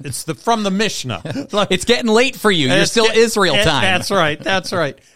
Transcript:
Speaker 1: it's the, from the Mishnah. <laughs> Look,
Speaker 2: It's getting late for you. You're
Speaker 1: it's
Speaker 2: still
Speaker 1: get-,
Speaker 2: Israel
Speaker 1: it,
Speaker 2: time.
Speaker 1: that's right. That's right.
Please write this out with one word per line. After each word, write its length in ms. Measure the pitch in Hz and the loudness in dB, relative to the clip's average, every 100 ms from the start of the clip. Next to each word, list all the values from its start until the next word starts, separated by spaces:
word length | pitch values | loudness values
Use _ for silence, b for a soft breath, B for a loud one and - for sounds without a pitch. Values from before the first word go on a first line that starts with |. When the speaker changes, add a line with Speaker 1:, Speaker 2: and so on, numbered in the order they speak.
Speaker 1:
it's 200 | 143 - | -12 -10
the, 100 | - | -10
from 300 | 156 - 226 | -6 0 0
the 80 | 202 | 0
Mishnah. 500 | 190 214 - 127 101 | 0 -2 -4 -6 -8
<laughs> 240 | - 247 - | -8 -10 -4
Look, 200 | 202 190 | -2 0
Speaker 2:
It's 140 | 190 - | 0 0
getting 240 | 240 240 | 0 2
late 260 | 220 262 - | 2 2 0
for 140 | 214 | 0
you. 200 | 180 131 | 2 2
You're 80 | 190 | 2
Speaker 1:
it's 140 | 202 | 2
Speaker 2:
still 140 | 233 220 | 2 2
Speaker 1:
get-, 120 | 220 | 4
Speaker 2:
Israel 360 | 226 220 180 | 2 2 2
Speaker 1:
it, 100 | 175 | 2
Speaker 2:
time. 200 | 208 139 | 2 2
Speaker 1:
that's 260 | 190 180 - | 2 0 0
right. 300 | 196 156 156 | 0 0 -2
That's 340 | - 190 180 | -2 -2 -2
right. 240 | 185 147 - b | -2 -2 -6 b